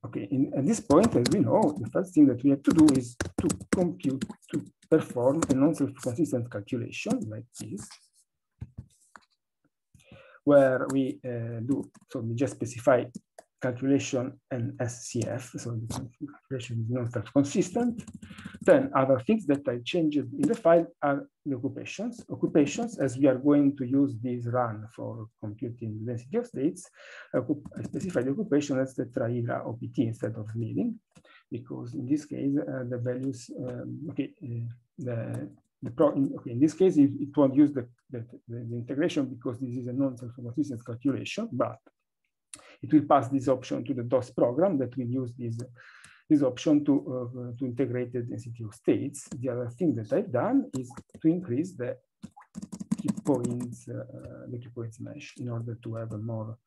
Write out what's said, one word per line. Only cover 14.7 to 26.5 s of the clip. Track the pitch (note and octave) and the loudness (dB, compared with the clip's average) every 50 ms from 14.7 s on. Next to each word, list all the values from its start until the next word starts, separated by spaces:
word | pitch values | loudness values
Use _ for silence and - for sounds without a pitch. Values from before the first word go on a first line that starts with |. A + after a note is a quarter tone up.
| - - | -4 -4
S | B2+ A#2 - - - | -6 -6 -6 -10 -14
C | - - A#2+ G#2+ | -6 -4 -4 -2
F, | G#2+ A2 A#2 - - - | -2 -4 -8 -8 -10 -14
so | A2+ - A#2+ | -10 -8 -8
the | A#2+ A2 A2+ A2+ - B2+ C3+ A#2+ _ _ D3 C#3 - - _ _ | -8 -6 -6 -6 -8 -8 -10 -12 _ _ -14 -14 -14 -20 _ _
calculation | C3+ B2 A#2 B2 A#2 A2+ A2 | -8 -8 -8 -6 -4 -4 -2
is | A2 | -2
non-self-consistent. | B2 B2+ A#2+ A#2 - A#2 - - _ C#3+ C#3 C#3+ - G#3 F3 - - A#3+ A#3+ B3 A#3 - - - - - - - - - - - - - | -2 -2 -2 -2 -4 -6 -6 2 _ 2 2 4 2 0 0 0 0 0 0 0 -2 -4 -12 -14 -16 -18 -18 -16 -18 -16 -16 -16 -16 0
Then | - - F3 C#3 C3 C#3 - | 8 8 8 8 8 2 2
other | C#3 C3 B2+ C3+ A#2+ | 2 6 6 4 4
things | A#2+ - A3 A3 F#3+ | 4 2 2 2 4
that | C#3 C#3+ C#3 - | 2 2 2 2
I | C3+ B2 A#2+ A#2+ | -4 -4 -4 -6
changed | - - F3+ E3 D3+ D3 | -2 0 2 2 2 2
in | C#3+ B2+ A#2 - C#3 | 0 -2 -2 -2 0
the | C#3+ D3+ A3+ | 2 2 0
file | A3 - E3 E3+ E3+ E3 - _ _ - | 4 6 6 8 8 6 2 _ _ 0
are | C#3+ C#3 C#3+ - _ _ _ _ | 0 0 0 -4 _ _ _ _
the | D3+ C3+ | -4 -4
occupations. | A#2+ B2+ C3 A#2+ C3 - - - - G#3 B3 A#3 - - | -2 -4 -6 -6 -6 -10 -10 -8 -8 -8 -8 -8 -10 -12
Occupations, | - - - - - - D#3+ C#3+ C#3 - - A#3 - - | -12 -4 -2 -2 2 4 4 4 4 2 -4 -6 -6 -2
as | - C#3 C3 A#2+ C3 | -2 -2 -2 2 4
we | C#3+ | 4
are | C#3 B2 | 4 4
going | B2 C#3 D3 C#3+ C#3+ C#3+ C#3 C3+ | 4 4 4 6 6 6 4 2
to | - B2+ | 0 -4
use | B2 C3+ C#3 C#3+ B2 A#2 G#2+ | 0 2 2 2 2 0 -4
this | A#2 B2+ B2 B2 A#2 | -4 -4 -4 -4 -4
run | A#2+ A#2+ B2 B2 A2+ G#2+ G#2+ G#2+ A2 - | -2 0 0 0 0 -4 -8 -12 -14 -12
for | - A2+ A2+ A2+ A#2 G#2+ A2 _ _ | -12 -10 -10 -10 -10 -12 -14 _ _
computing | - G#2+ G#2 A2 B2+ A#2+ A#2 - A2+ G#2+ G#2+ G#2+ | -12 -10 -8 -8 -8 -10 -8 -8 -8 -8 -8 -6
the | A2 A#2+ A#2+ | -6 -6 -6
density | A#2 A#2+ C#3 E3 | -8 -8 -4 -4
of | A#3 A#3+ | -4 -4
states, | - | -4